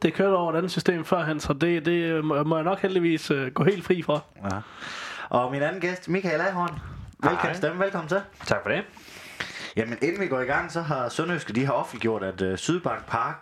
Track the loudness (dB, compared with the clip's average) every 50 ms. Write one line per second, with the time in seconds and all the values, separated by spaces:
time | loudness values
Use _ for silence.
0 | 0 2 4 4 4 4 4 4 4 2 2 2 0 0 0 0 2 2 2 2
1 | 2 2 2 2 2 2 -2 -2 -2 -2 0 2 2 2 2 2 2 2 2 2
2 | 2 2 0 0 2 2 2 2 2 2 2 2 2 0 0 2 2 2 2 4
3 | 4 4 2 2 2 0 0 0 0 0 0 2 4 4 4 2 2 2 2 2
4 | 2 0 0 0 -2 -6 -12 -8 -6 -4 -4 -4 -6 -10 -14 -14 -12 -12 -10 -10
5 | -10 -10 -10 -10 -4 0 2 2 2 2 0 0 0 0 0 0 -2 -2 -2 -2
6 | -2 0 0 2 2 2 0 2 0 0 0 0 0 -2 -2 -6 -10 -12 -12 -12
7 | -14 -14 -6 0 2 2 2 2 2 0 0 0 -2 -2 0 0 0 0 0 -2
8 | -2 0 0 0 0 -4 -12 -6 0 0 0 2 2 0 0 0 -2 -6 -12 -20
9 | -20 -20 -18 -18 -18 -14 -12 -10 -10 -10 -10 -12 -12 -6 -2 -2 -2 -2 -2 -2
10 | 0 0 0 0 -2 0 0 0 0 0 0 0 -2 -2 -4 -4 -2 -2 -2 -2
11 | -2 -2 -2 -2 0 0 -2 -2 -4 -2 0 0 2 2 2 0 0 -2 -4 -2
12 | 0 0 0 0 -2 -4 -2 -2 0 0 0 0 0 0 0 0 0 -2 -4 -4
13 | -6 -4 -2 -2 -2 -2 -4 -4